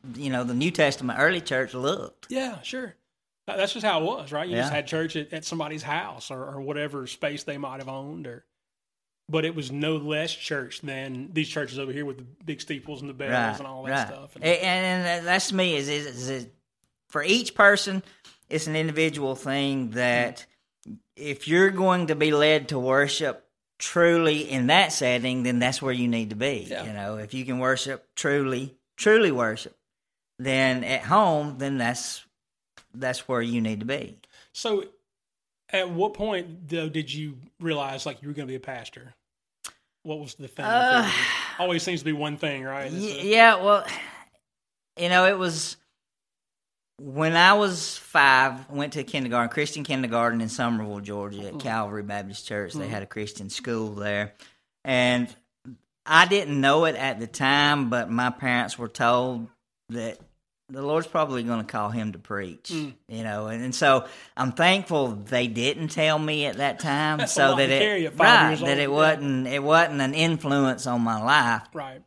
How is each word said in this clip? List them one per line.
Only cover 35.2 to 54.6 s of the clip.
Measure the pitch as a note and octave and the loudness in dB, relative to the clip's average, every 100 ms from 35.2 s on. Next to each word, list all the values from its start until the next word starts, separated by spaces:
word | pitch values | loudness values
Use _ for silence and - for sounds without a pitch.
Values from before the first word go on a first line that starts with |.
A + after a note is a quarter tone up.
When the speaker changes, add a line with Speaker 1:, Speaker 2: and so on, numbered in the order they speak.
| _ _ _ _ _ | _ _ _ _ _
Speaker 2:
at | F#3+ F3+ | -2 -2
what | E3+ G#3 G#3 | -2 -2 -2
point, | G#3+ F#3+ F3 E3+ D#3+ | -4 -4 -6 -16 -8
though, | E3 D#3 | -6 -4
did | D#3 C#3 | -6 -6
you | C#3+ D3+ C3 C#3+ _ | -8 -10 -12 -20 _
realize, | E3 D3 C#3 C3+ D3+ | -6 -4 -4 -6 -10
like, | C3+ | -10
you | C#3+ | -12
were | |
gonna | D3 C3 | -10 -8
be | C3 | -10
a | |
pastor? | C3 B2 A2 - B2+ _ _ _ _ _ - _ _ _ | -10 -12 -14 -20 -20 _ _ _ _ _ -16 _ _ _
What | D#3 D3+ | -12 -12
was | C#3+ - | -12 -16
the | C3+ | -16
thing | - G#3+ | -8 0
Speaker 1:
Uh, | A#3+ B3 B3+ | 2 4 4
Speaker 2:
for | G#3 | 2
you? | E3+ - - - - | 0 -2 -2 -6 -4
Always | F3+ E3+ | -2 0
seems | F3 E3+ | -2 -4
to | D3 | -4
be | |
one | D3 D3+ D3 | -2 -4 -4
thing, | D#3 C#3 | -4 -4
right? | C3 C#3 C3+ | -6 -8 -8
It's | E3+ | -6
Speaker 1:
y-, | G#3 C#3+ | -6 -4
Speaker 2:
a | G3 | 4
Speaker 1:
yeah, | A3 A3+ G3+ | 8 10 8
well, | G3 G#3 - - - - - _ _ _ _ _ _ - | 4 4 2 -10 -12 -18 -20 _ _ _ _ _ _ -4
you | F3 | 2
know, | F3+ F#3 | 6 6
it | G3 | 4
was | F#3 D#3+ D#3+ - _ _ _ _ _ _ _ _ _ _ _ _ | 0 -2 -8 -10 _ _ _ _ _ _ _ _ _ _ _ _
when | C#3 C#3 D#3+ E3 | -10 -2 2 6
I | F#3 | 8
was | G#3 G#3 F3 D#3 - | 8 4 0 -6 -10
five, | - E3 C#3 C3 C3+ B2+ C3+ | 0 6 8 8 4 0 -8
went | C#3+ C#3+ | -6 -4
to | D3 | -6
kindergarten, | C3+ D3 B2+ A#2+ A#2 | -4 -4 0 0 0
Christian | D3+ D3 D#3 | -2 -4 -4
kindergarten | C#3+ C3 B2+ A#2 A#2 A#2 | -4 -4 0 0 0 0
in | A2 | -4
Summerville, | - A#2+ A2+ G#2+ G2+ | -2 -2 -2 -4 -8
Georgia, | G2+ G2+ G2+ G2+ G2+ | -8 -8 -8 -10 -10
at | |
Speaker 2:
Mm-hmm. | D3 | -8
Speaker 1:
Calvary | C3+ A2+ G#2 G#2 | -4 -4 -4 -6
Baptist | G#2 G2+ G2 G2 - | -6 -6 -8 -14 -8
Church. | G#2 F#2+ | -6 -6
They | - | -8
Speaker 2:
Mm-hmm. | G2+ | -8
Speaker 1:
had | G#2+ | -8
a | G2 | -8
Christian | A2 G#2 - G2 | -8 -10 -10 -12
school | - B2+ A#2 A2 G2+ | -10 -6 -4 -4 -6
there. | G#2 G2+ G#2 _ - _ | -4 -4 -4 _ -20 _